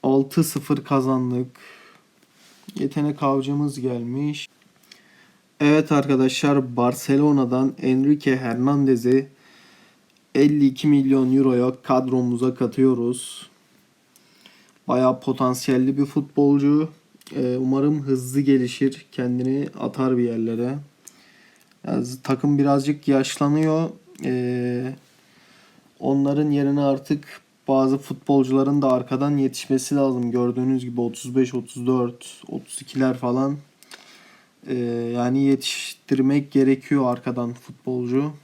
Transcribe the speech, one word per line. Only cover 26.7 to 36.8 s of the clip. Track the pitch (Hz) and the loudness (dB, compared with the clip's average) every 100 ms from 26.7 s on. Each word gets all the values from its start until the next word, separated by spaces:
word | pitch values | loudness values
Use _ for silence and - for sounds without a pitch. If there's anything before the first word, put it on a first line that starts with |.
| 143 | 2
artık | 143 135 - 143 - - _ _ - | 2 0 -2 -4 -4 -20 _ _ -2
bazı | 135 131 139 | 2 2 0
futbolcuların | 139 131 - 139 131 135 139 143 | -4 -12 0 2 4 2 2 2
da | 139 | 2
arkadan | 127 123 127 143 143 | 0 0 -2 0 0
yetişmesi | 135 - - 135 131 | -2 -4 -2 -2 0
lazım. | 143 139 123 120 | 0 0 0 -2
Gördüğünüz | 120 123 123 127 131 | 0 0 0 0 -2
gibi | 127 120 | -2 -4
otuz | 120 117 127 127 | -4 -6 -4 0
beş, | 127 | 0
otuz | 127 120 - 123 | -2 -8 -6 -2
dört, | 127 120 120 - - - | 0 -2 -6 -20 -20 -12
otuz | - - - | -12 -12 -16
ikiler | - 131 131 127 | -10 -2 -2 -2
falan. | 123 127 135 143 - _ _ - - - - _ _ _ - | -2 -2 -2 -4 -12 _ _ -20 -20 -20 -20 _ _ _ -8
Ee, | 127 120 120 117 | -6 -4 -4 -4
yani | 120 123 131 | -2 0 2
yetiştirmek | 139 135 - - - - - 139 135 143 143 | 2 2 0 -8 -12 -16 -4 0 2 2 0
gerekiyor | 139 135 135 | 2 2 2